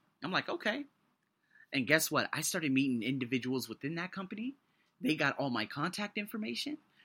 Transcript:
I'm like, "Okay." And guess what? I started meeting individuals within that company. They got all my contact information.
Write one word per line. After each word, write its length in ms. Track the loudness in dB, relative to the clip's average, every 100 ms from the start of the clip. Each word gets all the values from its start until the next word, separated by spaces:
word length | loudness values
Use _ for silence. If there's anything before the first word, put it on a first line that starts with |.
| _ _
I'm 80 | -2
like, 180 | -2 -2
"Okay." 360 | -2 0 -2 -6 _ _ _ _ _ _ -20 -4
And 120 | -2 4
guess 240 | 4 6
what? 200 | 2 2
I 100 | 0
started 300 | 0 0 4
meeting 320 | 4 4 2
individuals 640 | 0 0 0 0 0 -2 -2
within 280 | -6 -6 -4
that 180 | -6
company. 420 | -8 -8 -6 -6 -8 _ _ _ _
They 140 | 0 2
got 220 | 2 2
all 120 | 0
my 160 | 2 0
contact 520 | 0 -2 -2 -4 -4
information. 600 | -6 -6 -4 -4 -4 -8 _ _